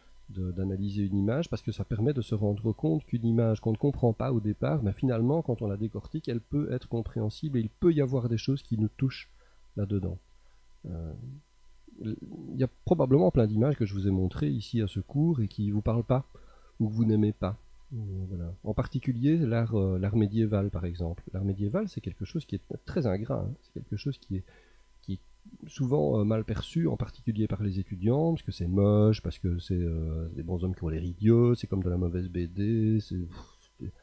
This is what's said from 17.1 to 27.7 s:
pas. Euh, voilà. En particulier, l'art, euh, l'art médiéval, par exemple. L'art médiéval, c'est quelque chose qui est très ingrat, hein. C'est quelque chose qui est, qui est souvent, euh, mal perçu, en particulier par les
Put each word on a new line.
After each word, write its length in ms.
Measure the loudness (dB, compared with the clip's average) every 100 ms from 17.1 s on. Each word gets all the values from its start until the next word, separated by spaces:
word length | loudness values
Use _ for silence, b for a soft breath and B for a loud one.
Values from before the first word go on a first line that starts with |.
| 6 4
pas. 240 | 2 -4 -4 -10 -20 -14
Euh, 40 | -10 -8 -6 -6
voilà. 220 | -6 -8 -8
En 80 | -4
particulier, 640 | -2 -2 -2 -2 0 2 4
l'art, 380 | 2 2 2
euh, 240 | 2 2 2
l'art 180 | 2 2
médiéval, 540 | 2 2 2 2 0
par 160 | -2 -4
exemple. 360 | -4 -4 -4 -8
L'art 120 | -4
médiéval, 440 | -2 0 0 0 -2
c'est 120 | -6
quelque 240 | -8 -8
chose 220 | -6 -6 -6
qui 100 | -8
est 60 | -8 -14 -6
très 200 | -2 0
ingrat, 400 | -2 -2 -4 -4
hein. 80 | -8
C'est 120 | _
quelque 220 | -14 -8 -6
chose 220 | -4 -6
qui 180 | -6 -8
est, 80 | -8 b b b b _
qui 100 | -10
est 60 | -10 -10 -20 -20 -20 -20
souvent, 500 | -6 -2 0 2 2
euh, 60 |
mal 200 | 2 0
perçu, 440 | -2 -6 -4 -2 0
en 80 | -2
particulier 500 | -6 -6 -4 -2 -2
par 160 | 0
les 160 | -2